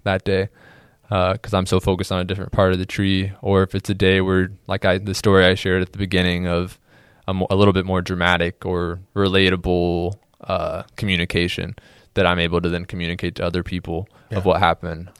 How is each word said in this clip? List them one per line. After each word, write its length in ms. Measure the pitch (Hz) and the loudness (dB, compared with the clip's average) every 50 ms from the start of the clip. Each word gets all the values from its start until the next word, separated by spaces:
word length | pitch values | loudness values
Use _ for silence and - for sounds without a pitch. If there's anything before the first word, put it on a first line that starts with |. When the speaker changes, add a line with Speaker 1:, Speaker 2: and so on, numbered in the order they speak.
| - | -4
Speaker 1:
that 220 | 101 95 92 - | -2 -2 -2 0
day, 240 | 98 95 95 98 - _ _ - - - - _ _ _ _ _ - | 0 0 0 0 -2 _ _ -20 -20 -20 -20 _ _ _ _ _ -4
uh, 280 | 104 95 90 92 98 | -2 0 0 0 0
'cause 180 | 110 - 113 107 | -2 -4 -2 -2
I'm 120 | 92 95 | -2 0
so 120 | - 95 95 | 2 0 0
focused 320 | - 98 95 87 95 - | 2 0 -2 -2 -2 -4
on 80 | 95 90 | -4 -4
a 60 | 90 | -4
different 260 | 90 98 101 92 - | -4 -6 -6 -8 -6
part 220 | - - 98 92 92 | 0 2 2 2 2
of 80 | 90 | 0
the 60 | 95 | -2
tree. 440 | - - - 101 98 98 95 95 98 98 - - | -6 -4 -2 -2 0 0 0 -2 -4 -6 -6 -2
Or 200 | 98 98 95 95 | 0 2 2 2
if 140 | 95 - | 2 -2
it's 140 | 98 - - | -6 -4 -4
a 40 | 101 | -2
day 260 | 95 98 92 95 95 92 | 2 4 4 4 4 4
where, 280 | 95 95 92 92 92 98 - _ | 2 2 2 0 0 -4 -10 _
like 180 | - 95 98 - | -6 -6 -2 0
I, 140 | 95 90 98 | 2 0 0
the 160 | 101 101 95 | 0 -4 -6
story 300 | - - 107 95 95 92 | -2 2 4 6 6 6
I 100 | 90 92 | 6 4
shared 280 | 101 - 98 90 92 90 | 2 0 -2 0 0 -2
at 100 | - - | -4 -6
the 60 | 98 | -8
beginning 500 | 101 90 95 90 90 90 87 87 90 90 | -6 -2 0 0 2 2 0 -2 -2 -2
of 320 | 87 85 90 90 - _ _ _ _ _ _ _ _ _ _ - | -2 -2 -2 -4 -8 _ _ _ _ _ _ _ _ _ _ -6
a 60 | 95 | -4
mo-, 120 | 95 92 - | -2 -2 0
a 60 | 98 | 2
little 200 | 98 101 101 92 | 4 6 6 4
bit 120 | 95 90 | 4 2
more 160 | 95 92 92 90 | 0 0 -2 -2
dramatic 640 | - 92 90 87 87 90 87 85 85 - - - | -2 -2 0 2 2 2 2 0 -2 -4 -6 -6
or 320 | 92 90 87 87 85 87 92 95 _ - | -6 -4 -4 -4 -4 -6 -8 -12 _ -2
relatable, 1000 | 101 98 95 92 95 95 92 92 90 85 92 90 90 87 87 85 87 87 87 101 - _ _ _ _ - | 0 0 2 4 4 4 4 2 2 0 0 0 0 0 0 0 -2 -2 -4 -6 -8 _ _ _ _ -8
uh, 400 | - 95 92 82 80 78 90 - - _ | -6 -4 -4 -4 -4 -6 -8 -12 -14 _
communication 800 | - 113 101 92 87 87 87 - 90 87 90 - - 87 90 - - - _ - _ _ _ - | -6 -2 -2 0 0 0 -2 0 0 0 0 -2 -4 -8 -8 -10 -14 -18 _ -20 _ _ _ 0
that 120 | 101 95 | 2 2
I'm 120 | 87 87 87 | 2 4 2
able 220 | 85 85 85 87 87 | 0 0 0 0 0
to 60 | 87 | 0
then 160 | 87 85 87 | -2 -4 -6
communicate 480 | - - 92 87 85 87 90 - 87 82 | -8 -10 -8 -6 -6 -6 -6 -6 -6 -6
to 80 | - 90 | -4 -4
other 180 | 87 85 90 85 | -4 -2 -4 -4
people 460 | - 90 90 - - 82 82 101 - _ _ _ - | -4 -6 -8 -6 -6 -8 -8 -8 -10 _ _ _ -8
Speaker 2:
Yeah. 80 | 107 101 | -6 -2
Speaker 1:
of 60 | 92 | 2
what 120 | 95 82 87 | 2 2 4
happened. 500 | 98 85 85 - - 87 82 80 87 92 - - | 4 2 2 2 -2 -8 -8 -8 -12 -16 -16 -14